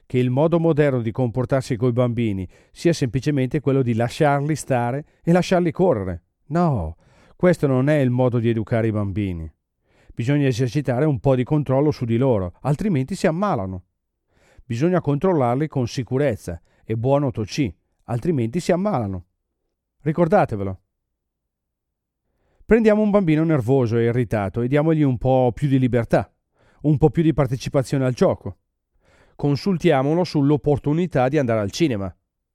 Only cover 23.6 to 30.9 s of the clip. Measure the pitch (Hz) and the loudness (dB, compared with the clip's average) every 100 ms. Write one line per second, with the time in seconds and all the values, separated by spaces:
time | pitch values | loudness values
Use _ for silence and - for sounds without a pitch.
23.6 | 110 135 120 117 117 117 120 110 98 117 | 2 2 2 0 0 0 -2 -2 -2 -4
24.6 | 123 143 151 160 143 123 131 131 127 - | 0 0 2 2 2 0 2 2 2 0
25.6 | 143 135 127 120 113 156 101 _ _ _ | 0 2 2 0 0 0 -2 _ _ _
26.6 | _ _ 147 151 156 - 160 151 135 127 | _ _ 0 2 2 2 2 2 0 -2
27.6 | - 143 127 143 127 123 185 110 98 - | -4 -4 -2 -2 -2 2 0 0 -8 -16
28.6 | _ _ _ _ _ _ _ _ 147 143 | _ _ _ _ _ _ _ _ -2 -2
29.6 | - 180 175 139 135 160 180 160 139 147 | -2 0 2 2 2 -2 -2 0 2 2
30.6 | - 143 - | 0 0 0